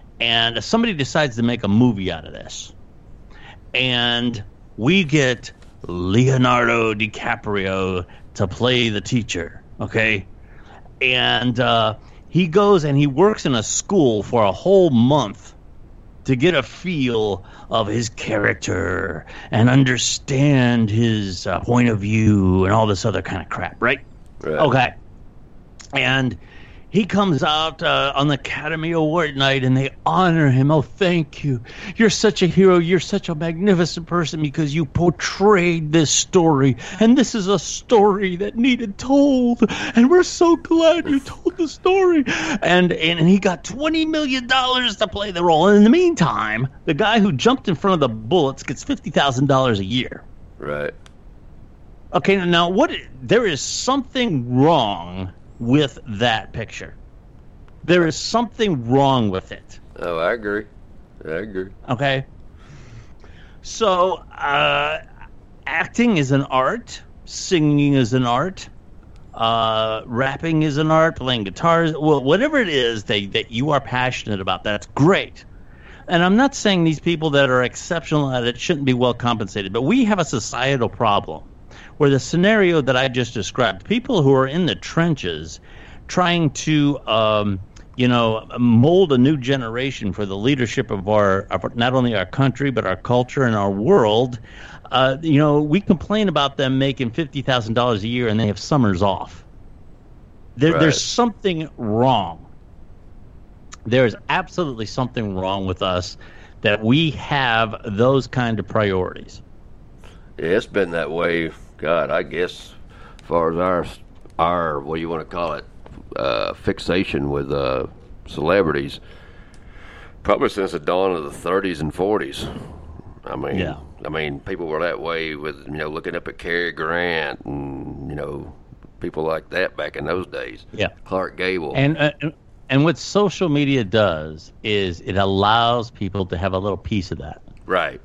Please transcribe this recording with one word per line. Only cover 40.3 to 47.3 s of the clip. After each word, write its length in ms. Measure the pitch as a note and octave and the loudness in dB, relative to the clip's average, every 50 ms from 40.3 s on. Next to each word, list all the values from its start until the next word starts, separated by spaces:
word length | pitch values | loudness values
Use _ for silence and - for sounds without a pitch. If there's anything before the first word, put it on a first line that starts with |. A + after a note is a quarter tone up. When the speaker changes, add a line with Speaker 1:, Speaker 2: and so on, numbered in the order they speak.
| - - F4 E4+ E4+ | 2 2 4 4 4
Speaker 1:
glad 520 | - - - E4 E4 E4 D#4+ E4 E4+ D#4+ | 2 2 0 2 4 6 4 4 2 2
you 120 | - C#4 C#4 | 0 0 0
told 380 | - - - - - F4+ - | -2 -4 -8 -6 -4 -4 -2
the 100 | - E4+ | -2 -4
story." 560 | C#4+ - - - F#4 F#4 G4 F#4+ F4+ F4 D#4 B3+ | -4 -4 -2 0 2 4 4 4 4 4 2 2
And, 640 | - - - D#4+ D#4+ D4 - - D#3+ F3 F3+ F3+ F3 | 0 -2 -4 -2 -2 -2 0 2 2 4 4 4 2
and, 280 | F3+ - D#3+ D#3 E3+ E3+ | 2 0 0 0 2 4
and 100 | D#3+ F3 | 4 4
he 80 | G3 | 4
got 260 | G3 F#3 F#3+ F3 - - | 4 4 0 -2 -4 -8
twenty 440 | - F#3+ B3+ D4 D#4+ D#4+ D#4+ D#4+ | -10 -6 -4 -2 0 0 0 0
million 400 | D#4 D#4 D4+ D4+ C4 C4 C4 B3 | 0 0 -2 -2 -2 -2 -4 -2
dollars 480 | A#3 C4 C4 B3+ B3+ B3+ B3+ B3 A#3+ G3 | 0 0 0 2 0 0 0 -2 -2 -2
to 120 | - G#3+ | -2 -4
play 220 | G3+ - G3+ G3+ G#3 | -4 -4 -6 -6 -6
the 140 | F#3 E3+ F3 | -2 0 2
role. 240 | F3+ E3 D3+ E3+ | 4 4 6 6
And 100 | G3+ G#3 | 6 8
in 60 | G#3 G#3 | 8 8
the 80 | A3 | 8
meantime, 760 | C4 F4 F#4 E4+ E4 - E3+ C3+ G#2+ G2+ A2 G#2+ G#2+ A2+ C3 C3+ - - - | 8 6 6 4 4 2 2 0 0 0 -2 -2 -2 -2 -4 -4 -6 -6 -4
the 100 | - D3 | -4 -2
guy 240 | C#3+ G#3+ G#3 A3 A#3 | 0 2 2 4 4
who 120 | G3 G#3 | 4 2